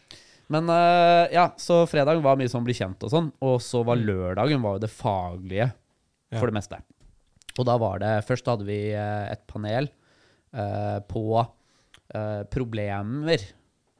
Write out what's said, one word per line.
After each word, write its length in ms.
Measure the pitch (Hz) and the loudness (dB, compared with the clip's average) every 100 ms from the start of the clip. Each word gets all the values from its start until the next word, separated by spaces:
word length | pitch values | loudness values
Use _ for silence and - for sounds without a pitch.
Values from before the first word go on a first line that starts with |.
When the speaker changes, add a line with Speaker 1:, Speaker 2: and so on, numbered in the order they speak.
| - - - _ - | -20 -20 -20 _ -4
Speaker 1:
men, 180 | 151 170 | -2 2
eh, 640 | 170 170 175 170 170 170 | 4 6 6 8 6 6
ja, 140 | 170 170 - | 4 2 0
så 240 | - 170 165 | 2 4 4
fredag 340 | 151 139 165 | 4 2 4
var 160 | 139 135 | 4 4
mye 140 | 123 | 2
sånn 140 | 120 120 | -2 -2
bli 80 | 120 | -2
kjent 280 | 95 92 110 | -4 -6 -2
og 40 | |
sånn, 180 | 151 160 - | -2 -2 -2
og 180 | 135 123 | 0 0
så 200 | - 123 117 | 0 -2 2
var 100 | 120 | 2
Speaker 2:
Mm. 80 | 107 | 0
Speaker 1:
lørdagen 520 | 95 90 92 127 143 | -2 -2 0 0 2
var 120 | 110 98 | 0 -2
jo 20 | 104 | -6
det 40 | |
faglige 800 | - 120 98 87 90 92 95 120 - _ _ _ _ _ | -4 -2 -2 -4 -8 -6 -2 -2 -4 _ _ _ _ _
Speaker 3:
Ja. 80 | 113 | -6
Speaker 1:
for 80 | 120 | -4
det 60 | 107 | -4
meste. 220 | - - - _ - _ _ _ - - | -8 -14 -18 _ -20 _ _ _ -12 -4
Og 60 | 123 | 0
da 120 | 120 | 0
var 220 | 110 95 | 0 -2
det, 260 | 104 107 - | -2 -2 -2
først 200 | 123 - | -4 -2
hadde 200 | 110 101 | -4 -4
vi, 260 | 104 104 | -6 -4
eh, 400 | 104 104 104 101 | -4 -4 -4 -6
et 140 | - - | -10 -12
panel, 420 | 107 104 117 143 - _ _ _ _ _ | -10 -4 -2 -4 -8 _ _ _ _ _
eh, 460 | 117 104 101 104 104 - | -8 -4 -4 -4 -6 -6
på, 400 | 117 110 113 117 _ _ _ _ - - | -6 -2 0 -2 _ _ _ _ -20 -12
eh, 300 | 107 107 104 104 | -8 -6 -6 -6
problemer, 920 | 131 123 110 101 101 104 139 156 160 98 - _ _ _ _ | -6 -4 -4 -4 -6 -6 -6 -2 -2 -4 -18 _ _ _ _